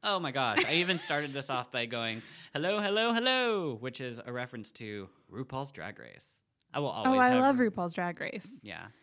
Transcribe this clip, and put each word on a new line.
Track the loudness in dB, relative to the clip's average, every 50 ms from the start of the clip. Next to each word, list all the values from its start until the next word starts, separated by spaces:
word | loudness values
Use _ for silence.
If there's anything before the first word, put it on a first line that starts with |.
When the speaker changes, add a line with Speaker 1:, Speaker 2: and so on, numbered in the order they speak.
| 0
Speaker 1:
Oh | 2 0 2
my | 0 0 0
gosh. | 2 2 4 4 2 2
I | 4 4
even | 2 2 2 0 -2
started | 0 -2 -2 0 0 -2 -4
this | -6 -6 -4
off | -4 -4 -4 -4
by | -4 -4 -4
going, | -2 -2 -4 -2 -2 -4 -6 -8 -12 -18 -20 -20 -8 _
"Hello, | -2 0 0 0 2
hello, | 0 2 2 2 4 4 4
hello," | 4 4 4 2 4 2 2 2 0 0 -2 -4 -4
which | -6 -8 -6 -6
is | -8 -8 -8 -8 -8
a | -8 -6
reference | -6 -6 -6 -8 -12 -12 -12 -14
to | -12 -10 -8 -8 -8 -8 -10 -14 _ _ _ -8
RuPaul's | -8 -8 -6 -4 -6 -6 -6
Drag | -8 -10 -10 -10 -10 -12
Race. | -16 -18 -18 -20 -20 _ _ _ _ _ _ _ _ _ -4
I | -2
will | -2 0
Speaker 2:
Oh, | -2 0 2
Speaker 1:
always | 2 6 6
Speaker 2:
I | 6 6
Speaker 1:
have | 8 6
Speaker 2:
love | 6 6 6 6
RuPaul's | 4 2 2 0 -4 -4 -2
Drag | -2 -2 -2 -4 -4
Race. | -8 -8 -8 -8 -12 -12 -16 -16 -14
Speaker 1:
Yeah. | -12 -12 -12 -12 -14 -16 _